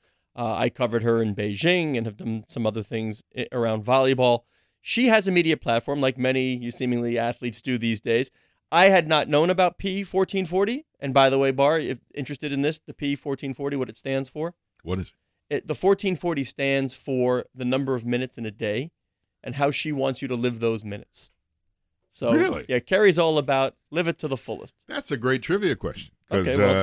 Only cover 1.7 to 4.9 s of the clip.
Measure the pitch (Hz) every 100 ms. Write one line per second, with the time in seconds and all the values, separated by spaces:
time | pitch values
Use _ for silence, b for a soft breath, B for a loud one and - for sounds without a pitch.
1.7 | 180 156 123 113 104 113 113 - 127 110
2.7 | 110 104 113 110 104 - - - 127 113
3.7 | 110 107 131 131 127 123 120 - _ _
4.7 | _ -